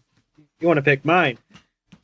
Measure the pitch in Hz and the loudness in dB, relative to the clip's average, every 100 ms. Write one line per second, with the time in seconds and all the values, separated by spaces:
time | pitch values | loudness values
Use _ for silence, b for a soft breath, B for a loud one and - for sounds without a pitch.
0 | _ _ _ _ _ - 170 151 143 139 | _ _ _ _ _ -6 -2 0 0 -2
1 | 151 180 147 117 _ - _ _ _ - | 0 0 -2 -6 _ -20 _ _ _ -8